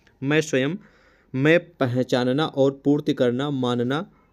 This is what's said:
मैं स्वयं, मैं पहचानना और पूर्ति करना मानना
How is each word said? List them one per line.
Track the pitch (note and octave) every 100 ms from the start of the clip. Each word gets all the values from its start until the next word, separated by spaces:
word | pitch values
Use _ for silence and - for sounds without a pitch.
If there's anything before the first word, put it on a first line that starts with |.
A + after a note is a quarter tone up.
| _ -
मैं | C3+ D3+
स्वयं, | D#3 C3+ C#3 F#3+ - _ _ _ _
मैं | C3 D3 E3+
पहचानना | E3+ - C3 B2+ B2 B2 B2 C3+ D#3+
और | C#3 C3+ C#3 C#3+
पूर्ति | D3 D3+
करना | C#3 B2 A#2+ D3
मानना | C3+ B2 A#2+ A#2+ C#3+ G#3 _ _